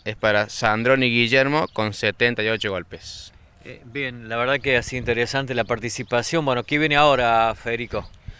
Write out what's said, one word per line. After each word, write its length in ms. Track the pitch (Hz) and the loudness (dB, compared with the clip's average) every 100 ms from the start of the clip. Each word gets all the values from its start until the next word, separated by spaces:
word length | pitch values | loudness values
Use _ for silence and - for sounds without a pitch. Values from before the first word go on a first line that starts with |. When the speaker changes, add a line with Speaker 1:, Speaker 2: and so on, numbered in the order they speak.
| 107 | -12
Speaker 1:
es 100 | 110 | -2
para 340 | 110 104 104 | 0 2 0
Sandroni 580 | - 113 107 120 135 127 | -2 0 2 2 2 2
Guillermo 600 | 120 117 135 135 151 180 | 2 4 4 2 0 -2
con 260 | - 107 | -2 -4
setenta 480 | 101 107 - 120 120 | -2 -2 2 0 0
y 60 | 107 | -2
ocho 240 | 110 107 | -2 -2
golpes. 600 | 92 85 85 - - - - - _ | -6 -8 -14 -16 -16 -18 -20 -20 _
Speaker 2:
Eh, 180 | - 127 127 | -20 -20 -12
bien, 420 | 139 131 120 113 | -8 -8 -8 -6
la 100 | 117 | -2
verdad 220 | 123 135 | 0 0
que 160 | 135 123 | 2 0
ha 60 | |
sido 180 | 117 127 | 0 -4
interesante 540 | 120 117 120 139 135 | -2 0 0 -2 -2
la 120 | 120 107 | -2 -2
participación. 760 | 117 113 - 117 120 117 165 143 | -2 -4 -6 -2 -2 0 0 0
Bueno, 180 | 120 | 0
¿qué 160 | - 147 | 0 0
viene 160 | 156 147 | 2 4
ahora, 580 | 151 131 120 113 113 107 | 6 6 4 4 2 0
Federico? 540 | 117 117 113 107 - - - | -4 -6 -4 -8 -8 -16 -18